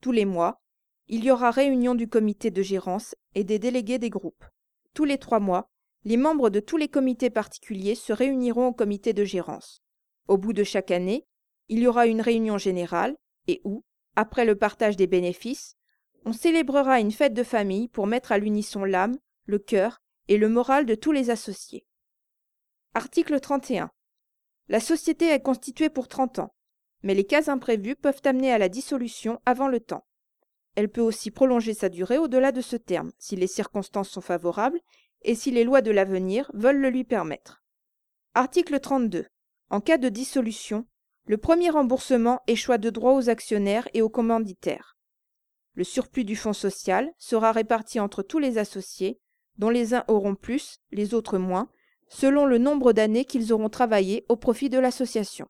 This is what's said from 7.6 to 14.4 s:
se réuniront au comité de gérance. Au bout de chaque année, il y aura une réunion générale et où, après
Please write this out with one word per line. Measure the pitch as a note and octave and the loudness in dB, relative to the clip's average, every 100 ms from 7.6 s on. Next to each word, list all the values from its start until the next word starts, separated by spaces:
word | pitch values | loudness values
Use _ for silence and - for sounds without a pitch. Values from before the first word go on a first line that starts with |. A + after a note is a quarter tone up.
| - G3+ F#3+ | -12 -6 -4
se | A#3 - | -4 -2
réuniront | G#3+ C4+ C4 B3 A#3 B3+ | 0 0 0 0 0 0
au | |
comité | A#3+ G#3 G3+ A#3 | 0 -2 -2 -2
de | G#3 | 0
gérance. | G3+ F#3 E3+ B2 - - _ _ _ _ _ | 0 -2 -6 -12 -16 -20 _ _ _ _ _
Au | G3 | 0
bout | G3+ | 0
de | G#3 | -2
chaque | G#3 G#3 F#3+ | 0 -2 -2
année, | F3+ F3+ A#3+ - _ _ _ _ | -2 0 -4 -6 _ _ _ _
il | A3 | 2
y | A#3+ | 2
aura | A#3+ A#3 | 4 2
une | A3+ | 2
réunion | A3+ A#3 A3 G#3 | 0 0 0 0
générale | G3 F#3 F3 E3+ G#3+ D4 _ _ - | -2 -2 -2 -2 -2 -4 _ _ -4
et | F3 | -4
où, | - G#3 _ _ _ - | -4 -10 _ _ _ -4
après | A3+ - | -2 0